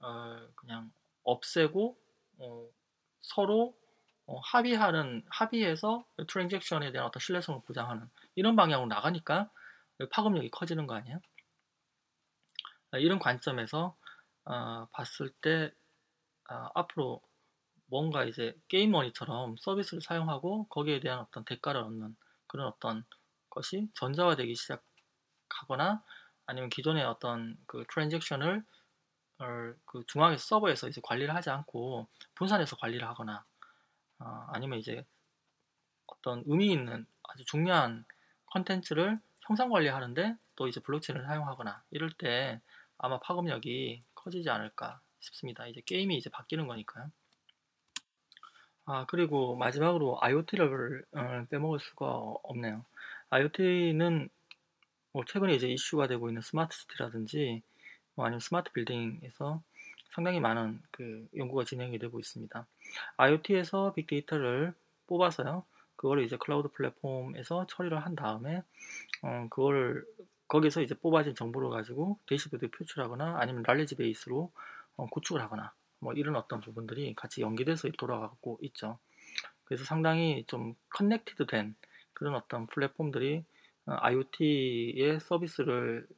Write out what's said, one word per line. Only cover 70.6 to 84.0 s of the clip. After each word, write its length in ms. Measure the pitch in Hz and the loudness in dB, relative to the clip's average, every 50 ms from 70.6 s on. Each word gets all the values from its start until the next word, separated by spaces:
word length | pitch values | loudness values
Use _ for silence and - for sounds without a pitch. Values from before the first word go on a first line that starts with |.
| 156 151 - 165 143 | 6 6 4 4 0
이제 120 | 117 - | 0 0
뽑아진 400 | - - 165 160 156 147 147 127 | 0 2 4 6 6 4 4 0
정보를 360 | - 120 117 117 135 131 123 | -4 -4 -4 -2 -2 -2 -2
가지고 480 | 120 113 107 117 123 139 165 196 208 - - | -2 -4 -6 -6 -4 -2 -2 -2 -2 -4 -2
대시보드에 420 | - 143 143 - 151 143 120 135 117 | -2 0 0 -2 -2 -6 -6 -6 -6
표출하거나 680 | - - 170 - - 147 127 117 120 123 156 165 170 151 | -6 -8 -10 -8 -4 -4 -4 -4 -4 -4 -4 -2 0 0
아니면 260 | 120 113 127 120 113 | 0 0 -2 -2 2
날리지 300 | - 123 147 156 143 135 | 4 4 4 4 2 0
베이스로, 560 | 127 123 117 110 - - 127 127 143 175 170 _ - - - - - - _ _ | -2 0 -2 -2 -2 -4 -4 -2 -2 -2 -4 _ -14 -16 -16 -16 -18 -20 _ _
어, 100 | - 131 | -8 -6
구축을 340 | 107 - 151 - - 175 139 | -6 -6 -6 -4 -2 -2 -2
하거나 320 | 117 104 113 104 107 - - _ _ _ _ - | -2 -4 -6 -8 -8 -10 -12 _ _ _ _ -10
뭐, 140 | - 120 120 | -8 -4 -2
이런 240 | 143 143 151 147 | -2 0 0 0
어떤 240 | 117 - - 127 110 | -2 -2 -4 -8 -8
부분들이 540 | - 113 110 117 113 110 113 139 143 123 110 | -8 -10 -10 -10 -8 -8 -6 -6 -6 -6 -6
같이 260 | - - - - - | -8 -10 -8 -4 -4
연계돼서 480 | 110 110 113 113 127 156 165 160 - 131 - | -2 -2 0 0 0 0 0 0 -2 -4 -4
돌아가고 640 | - 127 120 123 110 110 101 - - - 131 113 - | -4 -4 -4 -4 -4 -4 -6 -10 -10 -10 -8 -8 -8
있죠. 380 | - - - - - 110 120 - _ _ _ _ - - - - - - - _ _ | -8 -10 -10 -8 -8 -8 -8 -10 _ _ _ _ -18 -10 -8 -8 -8 -10 -12 _ _
그래서 200 | - 135 123 135 | -6 -6 -4 -2
상당히 600 | - 156 160 160 160 160 165 165 160 143 123 113 | -2 0 2 4 4 4 4 4 2 2 0 -2
좀 300 | - 131 120 117 113 117 _ _ - | -6 -6 -6 -6 -6 -8 _ _ -8
커넥티드 560 | - - 202 208 226 220 - - - - 139 | -2 2 4 4 4 4 0 -4 -2 -2 -2
된 280 | - - 110 104 107 107 _ - - - - - _ - | 0 2 0 0 -2 -6 _ -18 -20 -20 -20 -20 _ -10
그런 220 | - 147 147 139 | -4 -4 -2 -2
어떤 320 | 117 - - 127 120 113 | -2 -4 -4 -6 -6 -6
플랫폼들이, 800 | 113 - 143 139 139 - - 156 147 135 131 127 139 151 165 160 _ _ _ _ _ _ _ - | -4 -2 0 0 0 0 -2 -2 -2 0 0 0 2 0 0 -4 _ _ _ _ _ _ _ -6
어, 100 | 143 135 127 | -4 -2 2